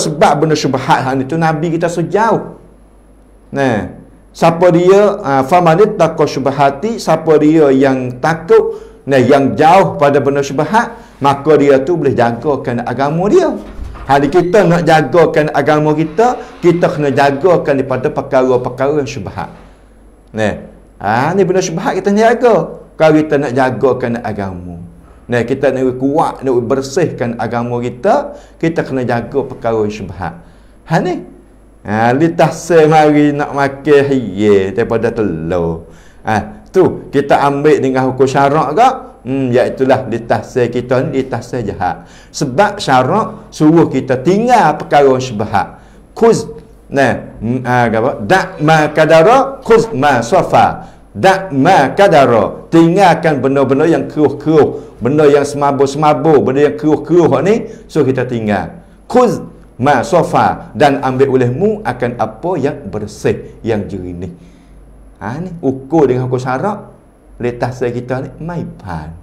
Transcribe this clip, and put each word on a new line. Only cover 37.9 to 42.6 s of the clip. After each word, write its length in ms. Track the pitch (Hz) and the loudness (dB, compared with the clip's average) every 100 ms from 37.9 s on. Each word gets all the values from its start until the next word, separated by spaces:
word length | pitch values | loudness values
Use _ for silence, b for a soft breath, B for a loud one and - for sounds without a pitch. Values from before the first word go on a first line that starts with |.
| 131 131 | 0 0
hukum 120 | 127 | 0
syarak 480 | 131 139 139 156 135 156 | 0 2 2 2 0 2
ke? 120 | 254 - - - | 2 0 -10 -14
Hmm, 240 | 117 135 127 | -6 -4 0
iaitulah 520 | 120 107 - 131 127 107 | 2 0 0 0 0 -2
litah 360 | 113 - 113 | -6 -2 -4
se 240 | - 127 117 | -2 -2 0
kita 360 | 123 123 127 | -2 -2 -2
ni, 160 | 139 135 | -2 -4
litah 200 | 131 117 | -4 -6
se 160 | - 131 | -8 -8
jahat. 480 | 101 85 90 82 B B B | -6 -4 -6 -6 B B B
Sebab 480 | - 135 123 | -8 -4 0